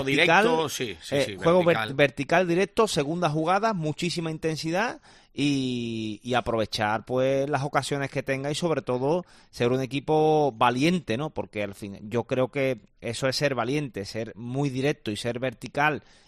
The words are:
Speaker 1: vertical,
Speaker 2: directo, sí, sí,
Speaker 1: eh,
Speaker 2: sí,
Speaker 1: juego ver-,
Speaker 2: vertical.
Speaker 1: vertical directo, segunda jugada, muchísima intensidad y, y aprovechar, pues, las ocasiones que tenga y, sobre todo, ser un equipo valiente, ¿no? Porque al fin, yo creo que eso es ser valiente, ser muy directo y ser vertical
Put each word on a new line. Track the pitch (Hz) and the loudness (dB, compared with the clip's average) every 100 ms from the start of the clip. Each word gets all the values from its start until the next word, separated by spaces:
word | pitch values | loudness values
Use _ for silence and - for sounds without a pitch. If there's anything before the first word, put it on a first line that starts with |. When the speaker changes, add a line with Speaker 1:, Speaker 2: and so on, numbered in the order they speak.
Speaker 1:
vertical, | 135 139 170 175 208 | 4 4 6 6 4
Speaker 2:
directo, | 160 151 | 2 0
sí, | - 123 87 | -4 -6 -8
sí, | - 143 | -4 -2
Speaker 1:
eh, | 117 | -2
Speaker 2:
sí, | 95 | 0
Speaker 1:
juego | 165 180 | 4 4
ver-, | 175 135 | 4 2
Speaker 2:
vertical. | 110 135 | 0 2
Speaker 1:
vertical | 143 - 139 165 185 | 2 2 0 2 2
directo, | 170 196 - 220 | 2 0 2 2
segunda | 165 139 175 170 | 2 -2 0 0
jugada, | 151 160 196 226 | 0 0 2 2
muchísima | 196 156 - 175 170 165 | 0 -2 -2 -4 -4 -4
intensidad | 156 160 151 160 175 226 311 - - _ | -4 -4 -4 -2 -2 -2 -6 -16 -20 _
y, | - 143 139 127 123 117 113 110 107 | -2 0 2 0 -2 -4 -4 -6 -8
y | 120 120 | -2 -2
aprovechar, | 117 113 107 - 104 110 - | 0 0 -2 0 0 0 -2
pues, | 127 131 135 139 | 0 2 2 0
las | 143 | -2
ocasiones | 143 147 - 139 135 | 0 -2 -2 -2 -4
que | 139 | -4
tenga | 135 135 143 | -4 -2 -4
y, | 147 | -2
sobre | 170 143 | -2 -2
todo, | - 123 135 175 175 - _ | -2 -2 0 0 -4 -14 _
ser | - 120 | -2 0
un | 131 | 2
equipo | 131 139 131 156 156 156 147 113 | -2 -4 0 4 4 4 2 2
valiente, | 123 127 156 180 - 113 | 2 4 2 2 -2 -4
¿no? | 156 | -4
Porque | - 95 107 | -8 -8 -6
al | 101 | -6
fin, | 98 101 98 | -8 -12 -12
yo | 107 117 110 | -6 -4 -2
creo | 127 127 | 0 0
que | 143 135 120 - _ | 0 -2 -2 -8 _
eso | 113 117 135 | -10 -4 -2
es | - | 0
ser | 143 123 | 0 0
valiente, | 117 147 143 101 95 | -2 -2 -4 -8 -8
ser | 110 110 - | -8 -8 -10
muy | 120 131 143 | -8 -4 -2
directo | 127 139 135 - | 0 -2 -2 -4
y | 104 | -6
ser | 120 120 | -4 -4
vertical | 131 117 117 - 151 131 - _ | -6 -6 -8 0 0 0 -6 _